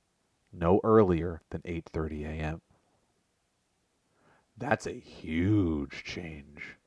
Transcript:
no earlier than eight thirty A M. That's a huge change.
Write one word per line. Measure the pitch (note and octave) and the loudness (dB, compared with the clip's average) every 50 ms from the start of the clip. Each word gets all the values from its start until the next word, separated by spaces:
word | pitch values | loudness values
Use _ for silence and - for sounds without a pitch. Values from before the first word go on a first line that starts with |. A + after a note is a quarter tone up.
| _ _ _ _ _ _ _ _ _ _ - | _ _ _ _ _ _ _ _ _ _ -6
no | F2 E2+ E2+ F#2+ - - | 0 4 4 4 4 6
earlier | A2+ A2 A2 G#2 F2+ F2 D#2 E2 F2+ E2 D#2+ _ - | 8 8 8 8 6 4 0 0 -4 -8 -10 _ -10
than | - D#2+ - | -12 -10 -8
eight | F2+ E2+ E2 - - | -8 -8 -8 -8 -8
thirty | - E2 D#2+ D2+ D#2 D2+ D2 | -6 -6 -6 -6 -6 -8 -8
A | D2+ | -8
M. | D#2 D#2 D#2 D#2 E3 E3 _ _ _ _ _ _ _ _ _ _ _ _ _ _ _ _ _ _ _ _ _ _ _ _ _ _ _ _ _ _ _ _ _ _ _ _ _ _ _ | -8 -6 -6 -6 -8 -10 _ _ _ _ _ _ _ _ _ _ _ _ _ _ _ _ _ _ _ _ _ _ _ _ _ _ _ _ _ _ _ _ _ _ _ _ _ _ _
That's | A2 - - A2 - - | -6 -2 -2 -2 -2 -2
a | D#2+ G2+ | -8 -10
huge | B2 - - - - - D#2+ D#2+ E2 F2+ G#2 G#2+ G#2 F#2 E2 D#2 D2 C#2 C#2 - - - | -12 -16 -20 -20 -14 -8 -4 -2 0 2 2 2 2 2 2 0 -2 -4 -8 -10 -14 -12
change. | - - F2+ F2 D#2+ D#2 C#2+ C#2 D2 D2 C#2+ - - - _ _ | -12 -10 -10 -10 -12 -14 -16 -18 -18 -18 -18 -18 -18 -20 _ _